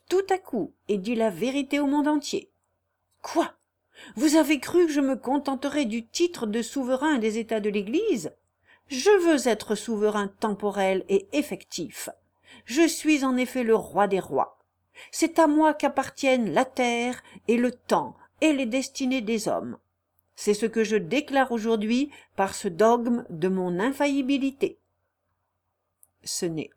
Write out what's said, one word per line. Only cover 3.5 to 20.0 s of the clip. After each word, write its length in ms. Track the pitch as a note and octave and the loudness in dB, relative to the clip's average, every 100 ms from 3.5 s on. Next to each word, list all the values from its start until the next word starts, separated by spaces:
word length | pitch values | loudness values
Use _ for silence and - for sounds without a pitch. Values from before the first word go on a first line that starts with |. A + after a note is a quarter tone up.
| - _ _ _ - - - | -8 _ _ _ -20 -16 0
Vous 180 | D4 | 4
avez 240 | D#4 C#4+ D4 | 4 4 0
cru 280 | - F4 E4+ | 2 2 4
que 60 | |
je 80 | C#4+ | 2
me 160 | C4+ C4 | 0 -2
contenterais 680 | - C#4+ C#4+ C4 C#4+ C#4+ | -2 -2 -2 -4 -4 -2
du 200 | A#3 A#3 | -2 -4
titre 420 | A3+ - F4 - A3 | -6 -2 -2 -2 -4
de 140 | A3 | -4
souverain 580 | A3 C#4 B3 B3+ D4+ C#4 | -4 -4 -2 0 2 2
des 200 | A3 G#3+ | 0 -2
États 220 | A3 A3 | -4 -2
de 100 | G#3 | -2
l'Église ? 640 | G#3 G3 D4+ A4+ B3+ D3+ - _ _ _ _ _ | -2 -2 0 0 -2 -4 -12 _ _ _ _ _
Je 220 | C4 F#4+ G4+ | 0 4 6
veux 220 | E4+ D4 A#3+ | 4 2 2
être 300 | G#3+ - G#3 | -2 -2 -6
souverain 520 | - G#3+ G#3+ G#3 G3 - | -4 0 0 0 -4 -4
temporel 640 | A3 G3+ G#3 G3 F#3+ F#3+ - | -4 -2 -4 0 0 0 0
et 200 | G3 - | 0 0
effectif. 800 | D4 D4+ F#3+ - - D#3+ - - - _ _ _ - | -2 -2 -8 -10 -10 -10 -12 -14 -14 _ _ _ -20
Je 220 | - B3 E4 | -4 2 2
suis 380 | - D4+ D4+ | 2 0 2
en 120 | C4+ B3+ | 2 0
effet 260 | B3 B3+ | -2 -2
le 140 | A3+ A3 | 2 2
roi 320 | - E3 G3+ | 2 0 2
des 100 | F#3 | 0
rois. 400 | - C3+ - - _ _ _ - - | -2 -2 -2 -6 _ _ _ -20 -14
C'est 260 | - E4 E4 | -2 0 4
à 80 | D#4+ | 4
moi 260 | D4+ D#4 | 6 4
qu'appartiennent 800 | D4 C#4+ C#4+ C4+ - C4+ B3+ G#3 | 2 0 -2 -4 -2 0 2 2
la 120 | D#3+ | 0
terre 580 | C4 - B3 A#3 B3 B3 - - - | 0 0 0 0 -4 -6 -14 -6 0
et 100 | A#3 | 2
le 140 | B3 | 0
temps 460 | - - F3 C#3+ - _ _ | -4 0 0 0 -10 _ _
et 120 | D#4 | 2
les 140 | C#4 A#3+ | 2 0
destinées 540 | C4 B3+ - C4 C4 | -2 -4 -4 -2 -2
des 260 | G#3 A3+ - | -2 -2 -2
hommes. 320 | F2 B2 - _ _ | -4 -6 -12 _ _